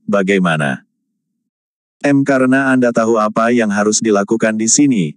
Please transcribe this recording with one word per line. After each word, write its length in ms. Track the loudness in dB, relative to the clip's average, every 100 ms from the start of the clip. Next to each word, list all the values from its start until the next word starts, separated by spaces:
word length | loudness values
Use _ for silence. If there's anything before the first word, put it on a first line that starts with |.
| -4
Bagaimana? 720 | -2 0 0 0 -2 -4 -6 -12 _ _ _ _ _ _ _ _ _ _ _
M. 240 | 0 0 2
Karena 480 | 0 2 2 0
Anda 160 | 0 0
tahu 240 | 0 0
apa 400 | 0 0 0 0
yang 160 | 0 0
harus 320 | 0 -2 0
dilakukan 560 | 0 0 0 -2 -2 -2
di 80 | 0
sini, 380 | 2 2 0 -2